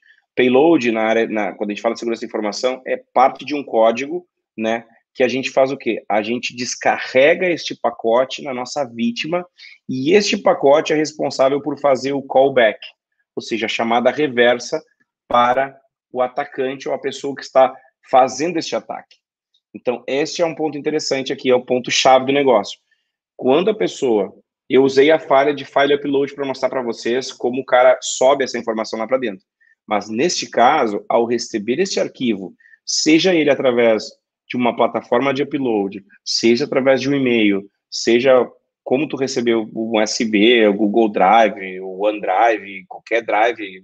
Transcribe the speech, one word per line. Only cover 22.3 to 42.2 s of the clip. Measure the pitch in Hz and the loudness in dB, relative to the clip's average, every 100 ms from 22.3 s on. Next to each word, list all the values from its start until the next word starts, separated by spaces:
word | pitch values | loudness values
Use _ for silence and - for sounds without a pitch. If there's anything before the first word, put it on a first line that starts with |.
negócio. | 143 139 110 98 - _ _ _ _ _ - | 2 4 2 0 -12 _ _ _ _ _ -6
Quando | 123 143 190 | 0 2 2
a | |
pessoa, | 214 180 - 135 107 95 - _ _ _ | -2 -4 -2 0 0 0 -8 _ _ _
eu | 131 | 2
usei | 135 135 147 | 4 4 4
a | 156 | 4
falha | - 135 143 | 2 2 2
de | 143 135 | -2 -4
file | - 143 143 | 0 2 0
upload | 143 135 139 - | 0 -2 -2 -6
pra | 139 | -8
mostrar | 131 127 | -4 -4
pra | 135 | -2
vocês | 117 110 117 123 127 | -6 -6 -4 -4 -4
como | - 123 131 | -6 -4 -4
o | 131 | 0
cara | 123 127 123 | 4 6 4
sobe | - - 131 139 | -2 0 2 2
essa | 127 120 | -2 -4
informação | 120 110 110 110 | -6 -6 -6 -6
lá | 110 | -4
pra | 131 | -2
dentro. | 120 95 _ _ _ _ - | -4 -8 _ _ _ _ -4
Mas, | 104 107 | -4 -4
neste | 110 170 - - | -2 -2 -2 -4
caso, | - 120 156 117 101 - | 2 4 4 0 -4 -2
ao | 117 117 | 0 0
receber | 120 - 113 104 131 | -2 -4 -6 -4 -2
este | 190 - | -2 -2
arquivo, | 110 - 127 98 90 - _ _ - | -6 -4 -4 -4 -6 -16 _ _ -8
seja | - - 160 185 | -2 2 4 4
ele | 170 143 | 2 2
através | 127 131 120 117 107 - - _ _ _ | 2 2 2 2 2 -2 -18 _ _ _
de | 123 | -2
uma | 120 120 | -2 2
plataforma | 117 120 - 123 139 | 0 -2 -2 0 0
de | 135 | -2
upload, | 143 147 127 110 98 98 - _ | -4 -2 -2 0 -2 -6 -16 _
seja | - - 117 120 131 | -8 0 2 2 2
através | 139 131 131 | 0 2 2
de | 131 | 0
um | 143 | 0
e-mail, | 127 117 107 98 101 _ _ | 0 2 2 0 -4 _ _
seja | - - 120 131 127 113 - _ _ | -6 2 4 6 4 4 -6 _ _
como | - 131 147 | -4 -2 -2
tu | 131 | -4
recebeu | 135 131 120 117 110 | -4 -2 0 0 -2
o | 113 113 113 | -6 -2 0
U | |
S | 107 - | 0 -2
B, | 113 107 110 120 107 | 0 4 4 6 4
o | 101 | 4
Google | 104 117 110 | 2 2 2
Drive, | 104 95 110 107 101 95 92 | 2 4 6 4 0 -10 -10
o | 95 92 104 | -12 -4 -2
OneDrive, | 107 | -2